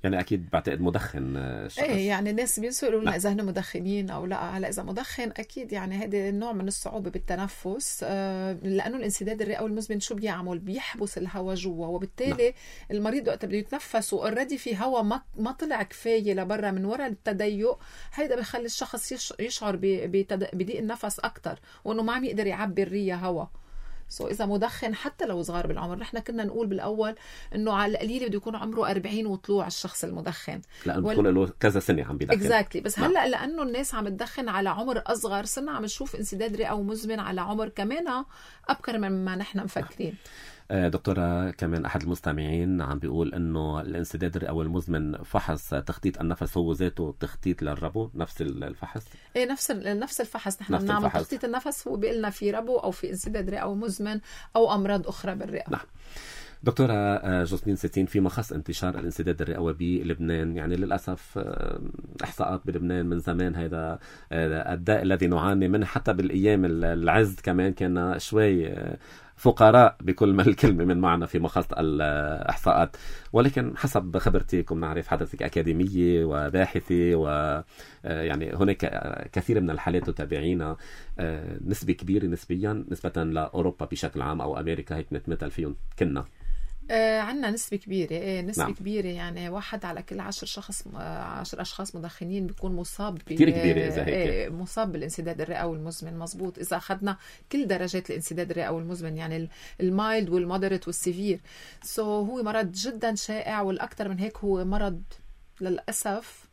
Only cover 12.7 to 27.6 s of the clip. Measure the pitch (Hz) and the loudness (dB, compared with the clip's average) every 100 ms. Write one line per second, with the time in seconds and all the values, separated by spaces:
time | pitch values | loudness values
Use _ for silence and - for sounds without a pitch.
12.7 | - - 214 208 269 226 - 208 202 208 | -18 -6 -2 0 0 0 -2 -2 -2 -2
13.7 | 277 - 226 214 196 220 220 262 277 - | -8 -2 -2 0 -2 0 -2 -2 -4 -4
14.7 | 202 247 254 208 240 - - 220 269 311 | -2 2 2 2 0 -4 -4 -4 -2 -2
15.7 | 240 196 - 233 226 208 190 185 214 208 | -2 -2 -4 2 2 2 0 0 0 0
16.7 | 190 190 247 269 202 - 196 208 208 220 | 0 -2 -2 -2 -2 -2 0 0 2 0
17.7 | - - - - - 294 247 214 247 233 | 0 -6 -14 -10 -4 0 0 -2 -6 -4
18.7 | - 247 233 - 262 - - 226 - 214 | -6 -6 -6 -6 -6 -8 -6 -4 -2 -2
19.7 | 190 196 190 - 190 196 190 196 185 185 | 0 2 0 2 0 0 -2 -2 -2 -4
20.7 | 226 220 233 208 - 233 - - 165 - | -2 -4 -4 -6 -4 -4 -4 -8 -8 -14
21.7 | - - 220 220 247 254 208 202 185 208 | -10 -4 0 0 0 -2 0 -2 0 -2
22.7 | 185 190 196 190 180 185 170 151 - - | 0 0 0 0 0 -2 -2 -4 -10 -10
23.7 | - - - - - - 208 202 202 226 | -8 -6 -8 -8 -8 -6 -2 0 2 0
24.7 | - 226 214 285 - 330 180 165 170 175 | -2 -4 -4 -6 -4 -2 -2 -2 -2 0
25.7 | - 170 180 220 233 220 233 208 226 220 | -2 -4 -6 -6 -8 -6 -4 -2 -2 -2
26.7 | 196 - 214 214 214 - - - 202 | -2 -2 0 -2 -2 -14 -16 -8 -2